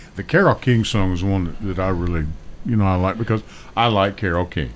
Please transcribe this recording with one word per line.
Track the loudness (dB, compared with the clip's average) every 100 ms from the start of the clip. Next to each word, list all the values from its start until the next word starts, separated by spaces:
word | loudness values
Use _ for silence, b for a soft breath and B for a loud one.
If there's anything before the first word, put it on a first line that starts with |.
| B -10
the |
Carole | 0 4 4
King | 4 2 2
song | 2 0 0
is | 0
one | 0 0 0 -4
that, | -6 -2
that |
I | 0
really, | 0 0 -2 -2 -6 -12 -10
you | -2 2
know, | 2
I | 2
like | 0 0
because | -2 -2 -4 B B 0
I | 2
like | 4 2 0
Carole | 0 0 -2
King. | -4 -6